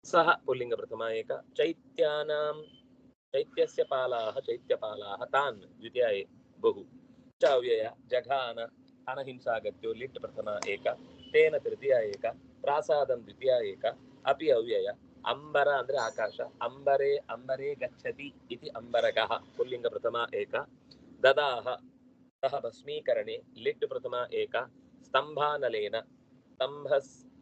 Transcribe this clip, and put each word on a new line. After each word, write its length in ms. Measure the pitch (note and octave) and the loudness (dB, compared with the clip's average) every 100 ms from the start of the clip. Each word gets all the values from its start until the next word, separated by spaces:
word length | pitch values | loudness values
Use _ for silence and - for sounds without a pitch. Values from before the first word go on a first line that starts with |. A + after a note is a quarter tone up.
| - | 4
सः 280 | F3 E3 | 4 6
पुल्लिङ्ग 400 | - C#3 B2+ B2 | 4 2 -2 -2
प्रथमा 360 | A2 - A2 A2+ | -4 -6 -6 -4
एक। 220 | A2 A2 - - - | -4 -4 -8 -8 0
चैत्यानां, 1040 | D#3 E3 - - D#3 D3 D3+ D3+ D3+ D3+ D3+ - _ _ - _ _ | 0 0 -12 0 0 2 -2 -2 -2 -6 -12 -20 _ _ -20 _ _
चैत्यस्य 500 | C3+ D#3 - D#3+ - | -2 -2 0 0 0
पालाः, 560 | D#3 C3+ B2+ A#2+ A2 B2 | 0 0 0 0 -2 -4
चैत्यपालाः, 880 | B2 A#2+ - A#2+ A2 G#2 G2+ G2+ - | -4 -6 -2 -4 -2 -8 -10 -8 0
तान् 300 | C3+ C#3+ G#2+ | 0 0 -4
द्वितीया 540 | F2 - A2+ B2 A#2+ | -14 -18 -8 0 2
ए-, 160 | G2+ G2 - _ - | 2 -4 -14 _ 0
बहु। 260 | A2+ G2+ F#2 - - - - _ | 0 0 -8 -20 -20 -20 -20 _
च 40 | E3 | 4
अव्यय, 460 | C3 B2 A2+ A2 - - | 4 2 0 0 -8 -4
जघान, 500 | B2 A#2 C#3 B2 A2+ A#2 _ - _ - | -4 0 -2 -2 -6 -10 _ -20 _ -10
अनहिंसा 520 | C3+ C3+ B2+ B2+ A2+ | -8 -8 -8 -2 -2
गत्यो, 340 | G#2+ G2 A2+ | -2 -8 -8
लिट् 260 | A2+ C3 - | -6 -8 -10
प्रथमा 400 | - - G#2 G2+ - | -12 -8 -6 -6 -6
एक। 200 | G2 G#2+ B2 - - - | -4 -4 -4 -10 -20 0
तेन 240 | D3+ D#3 D3 | 4 4 4
तृतीया 420 | A#2+ G#2+ C3+ B2+ | -4 -4 2 2
एक। 260 | G#2+ G2+ A2+ A#2+ | 2 -2 -6 -6
प्रासादं 880 | - - - C#3+ D3 D3+ C3 B2 | -18 -6 -2 0 2 0 2 -2
द्वितीया 340 | A2 G2+ C3 B2 | -4 -4 2 2
एक। 280 | G#2+ F#2 A2+ - - - - | 2 -2 -4 -4 -16 -6 -2
अपि 240 | C#3 D#3+ | 0 4
अव्यय। 440 | B2 A#2 G#2 F#2+ - - - - | 4 4 0 0 -6 -14 -8 -4
अम्बर 420 | B2+ D3+ D3 C#3 | -4 0 2 4
ಅಂದ್ರೆ 300 | C#3 B2 C#3 | 2 0 0
आकाश। 400 | A2+ A2+ G#2+ - | -2 -2 -6 -4
अम्बरे, 760 | B2 - A#2+ C3 C#3 C#3 C#3 C#3 | -10 -6 -8 -2 2 4 4 0
अम्बरे 580 | - A#2 B2+ C3 C3+ C#3 | -2 -12 -6 -6 -4 -6
गच्छति 580 | B2 B2 B2+ A#2 C#3+ - - | -8 -8 -10 -8 -12 -16 -14
इति 160 | B2 D3+ | -12 -10
अम्बरकः। 680 | A#2 A#2 A#2+ A2+ G#2+ A2 A#2 | -12 -2 2 2 2 0 -2
पुल्लिङ्ग 500 | - - B2+ B2 A#2+ | -6 -4 -4 -2 -4
प्रथमा 400 | G#2 A#2 A#2 A#2 G#2 | -2 -2 -2 -2 -4
एक। 200 | G2+ A2+ C#3+ - _ - - - | -2 -4 -6 -14 _ -20 -20 4
ददाह, 540 | C3 C#3 D3 B2 A#2+ B2 - _ - _ _ _ C3 | 6 6 4 0 -4 -6 -10 _ -20 _ _ _ -2
सः 140 | A#2 | -2
भस्मीकरणे, 840 | A#2 - - D3+ D3+ A#2 G#2+ A2 - - | -6 -10 -10 -6 0 0 0 -8 -10 -4
लिट् 280 | B2 D3 C#3+ | -4 -2 -4
प्रथमा 420 | C3 B2+ B2 B2 | -4 -4 -4 -2
एक। 360 | - G#2+ A#2 B2+ - - - - | -2 -2 -2 -4 -12 -20 -20 0
स्तम्भानलेन, 960 | C3+ D3 D3 D3 D3 B2+ A2+ G#2 A2 - _ _ - _ | 0 2 0 0 2 0 0 -2 -4 -8 _ _ -20 _
स्तम्भस्-, 800 | - C3 C#3+ C#3 C#3+ - - - - | -6 -6 -4 2 2 0 -20 -20 -20